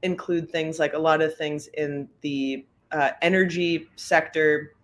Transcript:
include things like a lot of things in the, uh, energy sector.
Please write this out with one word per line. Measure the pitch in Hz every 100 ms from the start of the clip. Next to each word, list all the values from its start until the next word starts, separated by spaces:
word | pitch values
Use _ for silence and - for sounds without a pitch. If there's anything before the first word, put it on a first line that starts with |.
include | 185 180 - 170 160
things | 165 160 160
like | 151
a | 143
lot | 160 156
of | 156 160
things | 151 151 147
in | - 151 143 135 _
the, | 147 139 135 135 - _ _
uh, | 156 139 -
energy | 170 190 185 170 175 165 - -
sector. | - 170 156 160 156 151 156 _